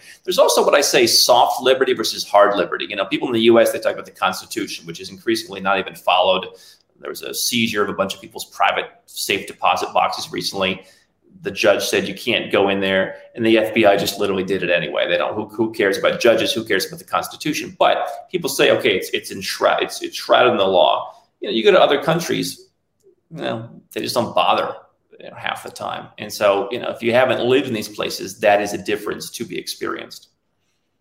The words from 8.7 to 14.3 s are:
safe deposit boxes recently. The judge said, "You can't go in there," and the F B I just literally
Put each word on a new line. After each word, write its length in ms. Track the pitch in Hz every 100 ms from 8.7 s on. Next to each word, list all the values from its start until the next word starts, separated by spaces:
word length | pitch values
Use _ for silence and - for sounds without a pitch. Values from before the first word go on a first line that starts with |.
| - - _ _
safe 400 | - - 98 -
deposit 440 | - 92 92 -
boxes 400 | 95 92 - -
recently. 540 | 101 - 98 95 92 - _ _ _ _ -
The 80 | 101
judge 340 | 95 107 98
said, 240 | - 104 95
"You 60 |
can't 360 | 92 - 101 78
go 200 | 107 98
in 100 | 98
there," 400 | 98 95 92 - -
and 100 | -
the 140 | 113 113
F 160 | 107
B 100 | 120
I 140 | 104 101
just 200 | 95 -
literally 240 | 101